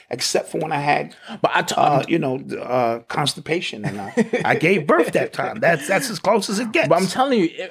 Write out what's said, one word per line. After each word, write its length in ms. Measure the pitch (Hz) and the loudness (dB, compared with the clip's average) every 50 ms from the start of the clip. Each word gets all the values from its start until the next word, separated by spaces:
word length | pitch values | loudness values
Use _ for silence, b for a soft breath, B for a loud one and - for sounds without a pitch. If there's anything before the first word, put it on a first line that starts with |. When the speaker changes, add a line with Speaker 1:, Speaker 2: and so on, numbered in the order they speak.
| B B | B B
Speaker 1:
except 400 | - 123 - - - 180 - - | -8 -6 -4 -2 -2 -2 -2 -2
for 80 | - 165 | -4 -6
when 120 | 160 156 | -4 -2
I 80 | 156 143 | -2 -2
had, 380 | 143 147 143 147 147 - - B B B 226 B - | 0 2 0 0 0 -4 -10 B B B -8 B -2
Speaker 2:
But 80 | - 117 | 0 2
I 80 | 180 170 | 0 0
t-, 120 | - - | 0 0
Speaker 1:
uh, 260 | - - - 147 - | 2 4 4 4 2
Speaker 2:
I'm 40 | - - | 2 2
Speaker 1:
you 100 | - 170 | 0 0
know, 180 | 151 131 131 139 | 0 0 -4 -4
the, 240 | 139 131 - - - | -6 -8 -10 -8 -6
uh, 360 | 120 123 127 123 117 113 117 | -2 0 0 2 0 0 -2
constipation, 840 | - - - 156 151 - - - 147 - 160 180 190 - - 110 208 | -6 -8 -4 -2 -2 -2 -2 -4 -4 -4 -4 -4 -4 -6 -8 -6 -6
and 160 | - 98 104 | -6 -6 -6
I, 120 | 98 101 - 240 220 - - 240 180 | -8 -4 0 0 0 0 0 -2 2
I 100 | - - | 2 2
gave 320 | 220 - 170 202 185 147 | 2 4 2 2 2 2
birth 260 | 147 302 349 311 - - | 2 2 2 2 2 2
that 200 | 156 135 - - | 0 -2 -2 -4
time. 260 | - 131 123 110 110 | -4 -6 -6 -4 0
That's, 300 | 127 165 170 156 - - | 2 2 2 2 0 0
that's 200 | 196 185 143 240 | 0 0 0 -2
as 120 | 208 151 | -6 -4
close 280 | - 180 220 214 196 - | 0 2 2 2 2 -2
as 120 | 202 202 | -4 -4
it 100 | 262 214 - | -4 0 0
gets. 160 | 330 277 185 | 0 2 4
Speaker 2:
But 120 | 165 175 | 4 4
I'm 80 | 190 175 | 2 2
telling 320 | - 202 254 285 254 220 | 0 0 0 2 4 2
you, 280 | 170 165 - 139 185 185 | 2 2 0 -4 -12 -10